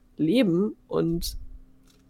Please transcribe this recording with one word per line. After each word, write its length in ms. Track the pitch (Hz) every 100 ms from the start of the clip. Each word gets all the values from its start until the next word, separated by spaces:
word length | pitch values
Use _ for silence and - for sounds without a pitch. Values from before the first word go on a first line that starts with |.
| - -
Leben 580 | 156 226 208 170 214 - -
und 480 | 160 165 170 - - - - - - - _